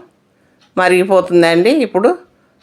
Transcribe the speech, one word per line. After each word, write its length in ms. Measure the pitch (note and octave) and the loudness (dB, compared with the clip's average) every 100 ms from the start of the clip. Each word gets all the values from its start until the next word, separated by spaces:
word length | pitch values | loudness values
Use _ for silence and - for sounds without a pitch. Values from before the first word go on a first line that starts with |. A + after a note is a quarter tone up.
| - _ _ _ _ _ _ - | -10 _ _ _ _ _ _ -4
మరిగిపోతుందండి. 960 | F3+ F3+ F#3+ F#3+ F3+ F3 E3 E3 G#3 D#4 A3+ | 0 0 0 0 0 2 2 2 0 -2 -2
ఇప్పుడు 240 | F3+ A#3+ F4 - _ _ _ | -2 -2 -4 -10 _ _ _